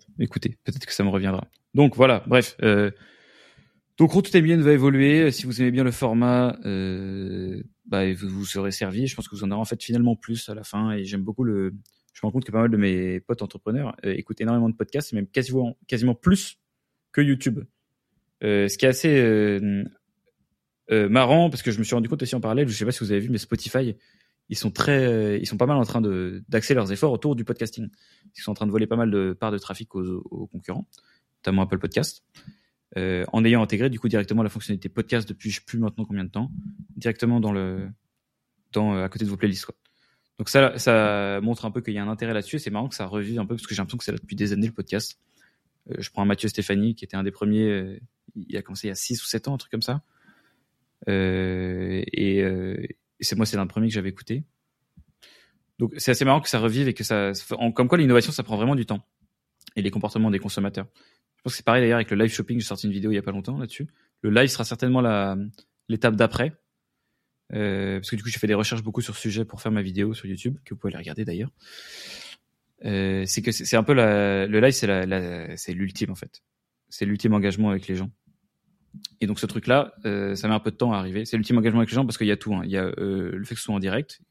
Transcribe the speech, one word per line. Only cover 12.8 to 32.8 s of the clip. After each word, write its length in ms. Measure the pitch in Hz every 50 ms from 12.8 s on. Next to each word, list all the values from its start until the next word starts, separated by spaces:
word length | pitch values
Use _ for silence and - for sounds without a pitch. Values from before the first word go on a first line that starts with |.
| 101 95 92 92 92 92 92 92
potes 220 | - - - - 104
entrepreneurs, 520 | - - 101 - 107 113 139 143 113 - - -
euh, 80 | 98 92
écoutent 280 | - - - 110 -
énormément 300 | 113 113 117 120 117 113
de 40 | 110
podcasts, 380 | - 107 - - 143 147 - -
et 40 |
même 120 | 104 101 -
quasiment, 500 | - 135 123 123 127 131 123 120 - - _
quasiment 300 | - - 113 117 123 117
plus 420 | - - 180 196 190 - - - _ _ _ _ _ _ _ _ _ _ _ -
que 80 | 143
YouTube. 400 | 143 143 135 131 - - 110 117 110 - _ _ _ _ _ _ _ _ _ _ _ _ _ - -
Euh, 240 | 104 104 101 101 101
ce 100 | - -
qui 80 | -
est 20 | 131
assez, 300 | 127 - - 160 147 135
euh, 640 | 123 113 110 107 104 104 101 98 104 101 101 101 101 - - _ _ _ _ _ _ _ _ _ _ _ _ _ _ _ _ _ _ -
euh, 180 | 110 107 104 98
marrant 420 | 110 131 127 120 147 165 170 170
parce 120 | 135 120 -
que 80 | 127
je 80 | 107 107
me 60 | 107
suis 100 | - 127
rendu 140 | 120 113 113
compte 140 | - - 131
aussi 120 | 123 135
en 60 | 123
parallèle, 280 | 110 110 113 135 147 123
je 40 | 104
sais 120 | - 107
pas 80 | 117 123
si 120 | - 113
vous 80 | 98 104
avez 80 | 101
vu, 100 | 107 127
mais 80 | 123 107
Spotify, 580 | - - 120 - - - - 131 135 120 104 - _ _ _ _ _ _ _ _ _ -
ils 80 | 117
sont 140 | - - 107
très, 360 | - - - 147 143 135 131
euh, 320 | 123 117 110 107 104 101 104
ils 80 | 110
sont 100 | - 110
pas 100 | 101 123
mal 100 | 139 147
en 80 | 135 117
train 160 | 113 - 120
de, 440 | 110 104 95 92 92 90 95 95 - -
d'axer 260 | - 110 - - 143
leurs 160 | 123 104 95 101
efforts 200 | - - 147 123
autour 240 | 107 - 151 139
du 80 | 117 110
podcasting. 440 | - 113 - 113 107 - - 113 - - _ _ _ _ _ _ - _
Ils 40 | -
sont 100 | - 107
en 40 | 104
train 120 | - 107
de 60 | 107 101
voler 140 | 110 110
pas 100 | 107 117
mal 140 | 117 117 110
de 220 | 101 101 95 92 90
parts 200 | - 117 110 104
de 60 | 98
trafic 360 | - - 95 - 110 - -
aux, 280 | 95 92 92 92 90 - -
aux 160 | - 92 85
concurrents, 420 | - - 90 - - 87 85 - - _ _ _ _ _ _ _ _ _ _
notamment 240 | - 98 98 98 95
Apple 160 | 92 95 92
Podcast, 460 | - 82 - 120 - - - - _ _ _ - - - - _ _ _ _ _